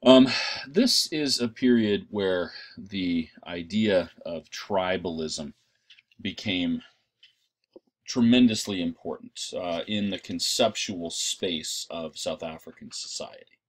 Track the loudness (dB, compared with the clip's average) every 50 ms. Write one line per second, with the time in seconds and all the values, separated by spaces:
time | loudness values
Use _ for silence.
0 | 10 10 10 10 10 8 4 -2 -4 -4 -6 -8 -12 -4 2 2 2 4 4 0
1 | 0 -2 -2 -2 0 0 0 0 -2 -4 -4 0 4 4 6 6 6 4 2 0
2 | -2 -4 -4 -2 0 2 2 0 0 -4 -6 -16 -20 -20 -18 -18 -16 -10 -6 -4
3 | -2 -2 -2 -2 -4 -6 _ -20 -14 -12 -10 -10 -10 -4 -2 0 2 4 4 2
4 | 2 0 -8 -14 -12 -10 -10 -10 -10 _ -16 -16 -10 -2 -2 -2 0 0 -2 -2
5 | -2 -4 -4 -4 -6 -6 -6 -8 -10 -12 -14 _ _ _ _ _ _ _ -20 _
6 | _ _ _ _ -8 -8 -8 -6 -4 -2 -2 0 0 0 -2 -4 -6 -10 _ _
7 | _ _ _ _ -20 -20 _ _ _ _ _ _ _ _ _ -20 _ _ _ _
8 | _ -8 0 2 4 6 6 8 6 6 4 2 -2 -4 -4 -2 -2 -4 -6 _
9 | _ -10 -10 -10 -12 -18 _ -12 -12 -8 -8 -8 -6 -4 -6 -6 -4 -4 -2 -2
10 | -2 -2 -4 -6 -8 -10 -8 -6 -4 -4 0 2 2 2 2 -2 -6 -6 -6 -6
11 | -8 -8 -6 -6 -6 -6 -6 -4 -4 -4 -4 -4 -6 -8 -8 -10 -10 -10 -10 -10
12 | -10 -10 -10 -8 -8 -8 -6 -6 -8 -12 -12 -12 -16 -20 -20 -20 -20 -16 -14 -12
13 | -12 -12 -12 -12 -12 -12 -16 -20 -20 _ _ _ _